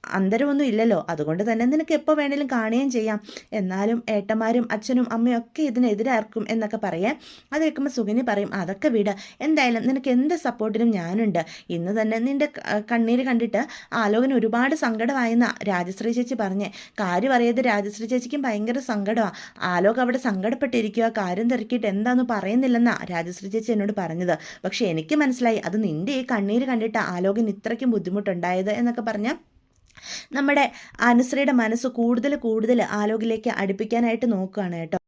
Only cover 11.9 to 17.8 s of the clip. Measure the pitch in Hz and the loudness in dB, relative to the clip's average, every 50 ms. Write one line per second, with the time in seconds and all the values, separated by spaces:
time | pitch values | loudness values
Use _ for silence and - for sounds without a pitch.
11.9 | 208 226 220 185 185 226 226 262 277 285 294 294 294 - - - - 208 208 - | 0 0 0 0 0 0 0 0 0 0 0 -2 -2 -8 -6 -2 -2 -2 -2 0
12.9 | 240 233 226 226 233 247 262 262 247 233 233 220 - 202 269 - - - - - | 0 2 2 4 2 2 2 2 2 0 0 0 0 -2 -2 -2 -8 -18 -14 -6
13.9 | - 233 220 202 208 226 247 269 277 247 208 220 220 233 247 269 311 311 - 240 | -2 0 2 2 4 4 2 4 2 2 2 2 2 2 2 2 0 0 0 -2
14.9 | 226 214 226 233 277 269 254 226 226 233 240 208 - - - 202 190 180 175 180 | 0 0 0 0 0 0 0 2 4 4 2 2 0 -4 -2 -2 0 0 -2 -4
15.9 | 190 - - 233 233 240 247 240 269 220 214 196 190 196 202 - - - - - | -6 -4 -4 -2 0 -2 -2 -2 -2 -2 -2 -2 -2 -2 -4 -4 -8 -14 -20 -16
16.9 | _ - 214 185 175 180 208 269 269 240 240 233 233 240 254 254 214 208 | _ -4 -2 0 0 2 2 4 4 4 4 4 2 2 2 2 2 2